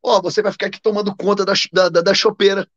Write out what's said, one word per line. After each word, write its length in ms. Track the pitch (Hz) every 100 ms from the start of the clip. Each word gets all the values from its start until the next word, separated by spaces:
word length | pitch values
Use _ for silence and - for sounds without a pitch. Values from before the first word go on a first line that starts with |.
"Ó, 180 | - 208
você 220 | 175 180
vai 80 | 202
ficar 160 | 196 202
aqui 120 | -
tomando 360 | 220 208 208 202
conta 280 | 185 202
da 120 | 190 196
ch-, 140 | -
da, 160 | 185 180
da, 120 | 170
da 120 | 180
chopeira." 560 | 196 220 208 196 196 202